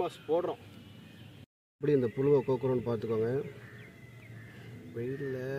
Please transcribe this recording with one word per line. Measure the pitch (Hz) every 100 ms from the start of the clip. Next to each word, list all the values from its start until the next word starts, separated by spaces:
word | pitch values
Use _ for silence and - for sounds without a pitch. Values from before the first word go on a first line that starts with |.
மாஸ் | 175 - -
போடுறோம். | 165 165 - - - - - - - - - - _ _ _
எப்படி | 147 139
இந்த | 117 135
புழுவை | 139 143 120
கோக்குறோன்னு | 127 131 127 113
பார்த்துக்கோங்க. | 113 113 110 113 135 - - - - - - - - - - - - - - - 117
வெயில்ல | 123 135 139 127 131